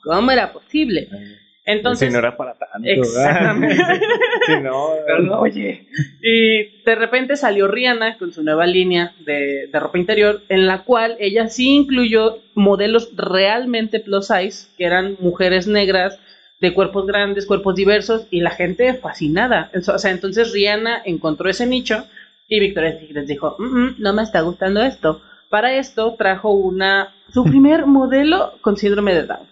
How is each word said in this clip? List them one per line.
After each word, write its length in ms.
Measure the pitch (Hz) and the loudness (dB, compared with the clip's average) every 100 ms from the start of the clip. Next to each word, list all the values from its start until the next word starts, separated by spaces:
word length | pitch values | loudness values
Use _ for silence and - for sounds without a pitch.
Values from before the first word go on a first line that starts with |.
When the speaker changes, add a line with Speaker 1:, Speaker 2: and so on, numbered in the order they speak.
Speaker 1:
¿Cómo 280 | - 170 240 | -2 0 2
era 200 | 262 196 | 2 0
posible? 500 | - _ 302 302 170 - | -8 _ -2 0 -2 -4
Speaker 2:
Eh, 240 | 196 202 - _ _ - | -14 -18 -20 _ _ -2
Speaker 1:
Entonces 420 | 214 220 240 131 | -2 0 0 0
Speaker 2:
si 40 | |
no 60 | 120 | 2
era 180 | 117 120 | 0 -4
para 180 | 131 | -12
tanto, 260 | 120 - 104 | -10 -12 -10
¿verdad? 160 | 117 185 | -2 0
Speaker 1:
Exactamente. 760 | 123 117 135 175 - - 156 - | 0 0 2 2 2 0 0 2
Speaker 2:
<laughs> 680 | 349 359 415 453 480 440 453 | 2 0 0 0 0 0 0
Si 100 | 320 | 0
no, 280 | 135 131 151 156 156 | 0 -2 -2 -4 -2
Speaker 1:
Pero 120 | 160 | 0
no, 180 | 180 214 | 0 0
oye. 460 | 233 208 202 - _ - 147 - | -2 -2 -8 -8 _ -8 -8 -4
Y 640 | 214 226 226 220 208 _ | 0 4 4 2 -2 _
de 100 | - 220 | -2 0
repente 400 | 226 247 262 285 | 0 -2 -2 -2
salió 320 | 269 202 196 | 0 2 0
Rihanna 480 | 214 254 240 220 226 | 2 0 0 -2 -4
con 140 | 180 | -12
su 100 | 170 | -6
nueva 240 | 151 156 175 | -2 2 2
línea 460 | 185 185 175 175 - | 2 2 0 -2 -8
de, 440 | 151 147 143 139 139 | -8 -4 -4 -6 -4
de 80 | 147 | -6
ropa 200 | 143 180 | -4 -4
interior, 440 | 180 220 208 208 _ | -2 2 2 0 _
en 180 | 190 190 | 2 2
la 160 | 190 | 0
cual 320 | 190 247 226 226 | 0 2 2 -2
ella 260 | 208 202 226 | -2 0 -2
sí 200 | - 254 | 0 4
incluyó 720 | 285 277 262 240 220 220 220 _ - | 4 4 2 2 2 2 -2 _ 2
modelos 540 | 196 196 208 226 226 | 4 4 2 0 -2
realmente 840 | 185 202 185 190 220 254 233 220 214 | -8 -2 2 2 0 -2 -4 -2 -4
plus 260 | 214 196 196 | -2 -4 0
size, 380 | 202 190 202 - _ | -2 -2 -8 -20 _
que 80 | 180 | -2
eran 300 | 180 190 196 | 0 -2 -2
mujeres 480 | 180 175 185 185 180 | -4 0 0 0 0
negras, 500 | 208 196 190 185 196 _ - _ _ | 0 2 2 0 -4 _ -20 _ _
de 140 | 185 | -2
cuerpos 320 | 180 190 196 190 | 2 0 0 -2
grandes, 400 | 202 202 202 196 | -2 -2 -4 -2
cuerpos 280 | 196 196 | -2 0
diversos, 520 | 185 190 208 202 226 220 | 0 2 2 0 -4 -2
y 100 | 175 | -2
la 100 | 170 | -2
gente 440 | - 180 185 247 | -2 -4 0 0
fascinada. 760 | 254 - - 151 165 247 233 214 | 0 -8 -6 -2 0 0 0 -2
O 240 | 190 180 185 | -6 -2 -2
sea, 120 | 196 | 0
entonces 420 | 185 196 190 226 | -2 -4 -2 0
Rihanna 480 | 208 202 208 226 233 | 0 0 0 -2 -6
encontró 440 | - 165 160 151 180 | -4 -4 -4 -4 -4
ese 180 | 185 247 | -2 -2
nicho 380 | 254 - 220 - - - _ _ | -2 -2 -6 -6 -20 -20 _ _
y 120 | 214 | 0
Victoria's 380 | 196 180 160 156 | 0 0 -4 -4
Secret 260 | 151 147 139 | -12 -10 -8
dijo, 300 | 143 156 - | -6 -6 -6
"Mm, 60 | 233 254 | -4 0
mm, 160 | 247 262 | -2 -2
no 140 | 208 | -2
me 100 | 202 | -2
está 180 | 220 175 | 0 -2
gustando 400 | 165 180 190 196 | -2 -2 -2 0
esto". 380 | 254 262 165 156 _ - _ | 0 -2 -4 -4 _ -20 _
Para 260 | 208 240 262 | 0 0 -2
esto 380 | 262 - 220 226 | -4 -4 -4 0
trajo 320 | 196 190 214 | -2 0 0
una, 600 | 202 190 185 190 196 190 _ _ | 2 0 0 0 0 -2 _ _
su 120 | - | 0
Speaker 2:
<laughs> 120 | 233 269 | 4 6
Speaker 1:
primer 300 | 277 320 285 | 6 6 4
modelo 680 | 269 262 269 294 359 - - | 4 4 2 2 2 -2 -4
con 160 | - 202 | -2 0
síndrome 380 | 208 202 208 | 0 0 2
de 100 | 175 | 0
Down. 240 | - - - | 0 -8 -12